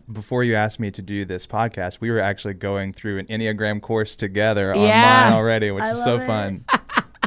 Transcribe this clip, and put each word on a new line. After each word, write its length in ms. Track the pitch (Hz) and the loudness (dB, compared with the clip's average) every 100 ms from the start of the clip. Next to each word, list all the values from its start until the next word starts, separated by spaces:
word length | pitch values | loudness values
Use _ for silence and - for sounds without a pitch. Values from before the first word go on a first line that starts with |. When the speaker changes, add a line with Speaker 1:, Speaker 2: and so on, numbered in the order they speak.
| - | -16
Speaker 1:
before 320 | 107 101 127 | -14 -4 0
you 100 | 120 110 | 2 2
asked 220 | 107 - | 0 -2
me 120 | 107 | -6
to 100 | 98 | -8
do 240 | 95 101 | -8 -6
this 220 | 95 92 - | -4 -6 -6
podcast, 540 | 107 113 - 90 - | -2 -2 -4 -8 -6
we 80 | 113 | -2
were 100 | 113 | 0
actually 320 | 98 98 104 | 0 -2 -6
going 400 | 95 101 98 98 | -6 -4 -4 -4
through 260 | 92 107 98 | -6 -6 -6
an 80 | 98 | -6
Enneagram 520 | 110 113 107 107 104 | -4 -4 -2 -2 -4
course 340 | - 113 107 | -2 -2 -2
together 600 | - 104 98 107 104 95 98 | -4 -4 0 0 2 2 4
Speaker 2:
Yeah. 480 | - 220 240 254 | 4 6 8 8
Speaker 1:
online 80 | 247 | 6
already, 380 | 220 113 110 214 | 4 4 2 0
which 140 | 196 | -2
Speaker 3:
I 60 | 220 | -4
Speaker 1:
is 120 | - | -2
so 120 | 120 120 | 0 0
Speaker 3:
love 40 | |
it. 60 | 254 | 0
Speaker 1:
fun. 380 | 107 101 95 - | -2 -4 -6 -2
Speaker 2:
<laughs> 20 | - - - - - | -2 -2 -4 -4 -4